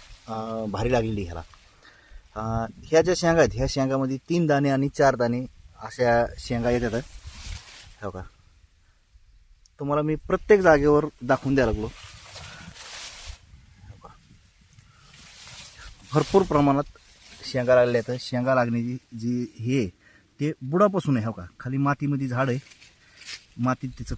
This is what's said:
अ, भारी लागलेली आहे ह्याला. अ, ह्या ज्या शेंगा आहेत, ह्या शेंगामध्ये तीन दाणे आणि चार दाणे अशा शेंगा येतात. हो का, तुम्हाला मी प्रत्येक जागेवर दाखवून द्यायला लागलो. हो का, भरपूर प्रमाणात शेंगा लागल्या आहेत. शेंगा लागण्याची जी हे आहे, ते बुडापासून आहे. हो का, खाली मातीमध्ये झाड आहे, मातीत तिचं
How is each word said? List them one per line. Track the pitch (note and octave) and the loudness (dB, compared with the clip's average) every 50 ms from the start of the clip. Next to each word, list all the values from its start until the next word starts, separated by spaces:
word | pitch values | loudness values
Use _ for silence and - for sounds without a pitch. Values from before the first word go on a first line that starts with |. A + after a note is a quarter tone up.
| - - - - _ - | -20 -20 -20 -20 _ -10
अ, | A2 A2 A2 A2+ A2+ A2+ A2 | -10 -8 -8 -6 -6 -6 -6
भारी | G#2+ G2 F#2+ A2 B2 | -6 -4 -2 -2 0
लागलेली | B2+ A#2+ A2 A2 A2 G2+ | 2 2 0 0 -4 -4
आहे | F#2+ E2+ | -6 -6
ह्याला. | E2+ E2 E2 - - - - _ _ _ _ - - _ _ - - - _ - - | -8 -12 -12 -14 -20 -20 -20 _ _ _ _ -20 -20 _ _ -20 -20 -20 _ -14 -10
अ, | G#2+ A2 A2+ A2+ A2+ A2+ - - - - | -8 -6 -4 -2 -4 -4 -6 -8 -14 -10
ह्या | - D#3 D#3+ | 2 4 4
ज्या | D#3+ F3 F3+ - | 4 4 2 2
शेंगा | F3 E3+ E3 E3 | 2 2 4 6
आहेत, | D3 A#2 G2 | 4 4 4
ह्या | A#2 C3+ C3+ | -2 -2 -2
शेंगामध्ये | - C#3+ C3+ C3 C3+ C3+ C3+ C3 C3+ C3 | 0 0 0 0 0 0 0 -2 -4 -6
तीन | _ - E3+ F3 E3+ D3+ | _ -2 0 0 2 2
दाणे | C#3+ C#3 C#3+ C#3 | 2 2 2 2
आणि | C3+ C3+ C#3 C#3+ | 2 2 0 -2
चार | - - C#3+ C3+ C3 | 0 4 4 4 4
दाणे | A#2 A#2+ A#2 A#2+ B2 C3 - - - - - - - | 4 0 0 0 -2 -6 -8 -12 -20 -20 -20 -20 -18
अशा | A2 A2 - - B2+ A#2+ A#2 A#2 A#2 A2 - - | -16 -16 -4 0 2 4 4 4 2 0 -2 -10
शेंगा | - - B2 A#2 A#2 A#2+ | -8 -6 -4 0 0 2
येतात. | A#2+ B2 A#2+ A2+ G#2 A#2+ C#3+ - - - - - - - - - - - - - - - - - - _ G#2 | 2 2 0 0 -2 -4 -6 -6 -16 -18 -18 -16 -16 -14 -12 -12 -12 -12 -14 -18 -20 -20 -20 -20 -20 _ -12
हो | G2 | -10
का, | F2+ F#2+ F#2 - _ _ _ _ _ _ _ _ _ _ _ _ _ _ _ _ _ - _ _ - - _ _ - _ _ _ _ - | -10 -10 -14 -14 _ _ _ _ _ _ _ _ _ _ _ _ _ _ _ _ _ -20 _ _ -20 -20 _ _ -20 _ _ _ _ -10
तुम्हाला | C#3+ C#3 D3 D3+ | -6 -2 -2 -2
मी | D3+ D#3 D#3 | 0 -2 -2
प्रत्येक | D3 - - F#3+ F3+ - - G#3+ G3 | -4 -2 -4 -4 -4 4 6 6 6
जागेवर | F#3 E3+ D#3 C#3+ C#3+ D3 D3 D3 D3+ D3 - - | 8 6 6 6 6 6 4 4 4 0 -6 -10
दाखवून | B2 B2 C3+ - - C3+ C#3 | -2 0 0 0 2 0 2
द्यायला | C3+ B2+ A2+ | 4 4 2
लागलो. | G#2 G#2+ G#2+ A#2 - - - - - - - - - - - - - - - - - - - - - - - - - - - - - - - - - - - - - - - | 2 -2 -4 -6 -10 -14 -20 -20 -20 -20 -20 -20 -18 -18 -18 -18 -18 -18 -20 -20 -20 -20 -20 -18 -16 -16 -16 -16 -16 -16 -16 -16 -16 -16 -18 -20 -20 -20 -20 -20 -20 -20 -20
हो | - - - - - | -20 -20 -20 -20 -20
का, | - - _ _ - - _ _ _ _ _ _ _ - _ _ _ _ - - - - - - - - - - - - - - - - - - - - - - B2+ | -20 -20 _ _ -20 -20 _ _ _ _ _ _ _ -20 _ _ _ _ -20 -20 -20 -20 -20 -20 -20 -20 -20 -20 -20 -20 -20 -20 -20 -20 -20 -20 -20 -20 -16 -2 0
भरपूर | D#3 D#3 - - G3 | 0 0 4 4 2
प्रमाणात | F#3+ - D3+ D3 C#3+ C#3+ C#3 C#3+ C#3+ - - - _ _ - _ - - - - - | 2 4 2 4 4 4 4 2 0 -4 -10 -20 _ _ -20 _ -20 -20 -20 -18 -16
शेंगा | - - B2+ B2 A#2+ B2+ | -6 -4 -4 2 4 6
लागल्या | B2+ B2 A#2+ A#2+ A#2 A2 - | 6 6 4 2 0 0 -2
आहेत. | B2 B2+ | -6 -6
शेंगा | - - B2+ B2 B2 C3 C3 | -6 -4 -4 -2 0 2 2
लागण्याची | B2+ A#2+ A#2+ A#2 A#2 A#2 B2 B2+ B2 _ _ A#2+ A2+ | 2 2 2 0 -2 -2 -4 -6 -8 _ _ -14 -8
जी | A2+ A#2+ B2 B2 B2 - - - | -4 -4 -4 -4 -4 -6 -8 -8
हे | A2 B2 C3+ C3+ | -4 -2 0 0
आहे, | A2 F2 - _ _ - _ _ _ _ _ - | 0 -2 -4 _ _ -20 _ _ _ _ _ -4
ते | C#3+ D3+ - _ | -4 -4 -4 _
बुडापासून | C3 C3 D3+ F3+ G#3 G3+ G3 F#3 - D3+ C3+ A#2+ | -8 -4 2 2 2 2 2 0 0 0 0 0
आहे. | G#2+ | 0
हो | A#2 | -4
का, | G#2+ - F2 - _ _ | -6 -8 -12 -16 _ _
खाली | - B2 C3+ C3+ | -10 -6 -4 -2
मातीमध्ये | C#3 C#3+ C#3 - D3 C#3+ C#3+ C3+ C3+ B2+ | 0 0 0 -2 -2 -4 -4 -4 -4 -4
झाड | B2 C3 C3+ C3 | -2 -2 0 0
आहे, | A#2+ C#3 - - - _ - - _ _ _ _ _ - - - - - _ _ _ - | -2 -4 -6 -12 -20 _ -20 -20 _ _ _ _ _ -20 -18 -18 -18 -18 _ _ _ -4
मातीत | A#2+ B2+ B2+ - - B2+ - - | -2 -2 -2 -2 -6 -12 -12 -12
तिचं | A#2+ - A#2+ | -10 -10 -10